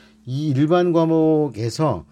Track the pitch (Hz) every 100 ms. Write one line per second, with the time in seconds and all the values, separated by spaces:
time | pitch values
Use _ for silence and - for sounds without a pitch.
0 | - _ - 131 156 131 151 175 180 170
1 | 165 160 160 156 147 107 117 113 156 95
2 | -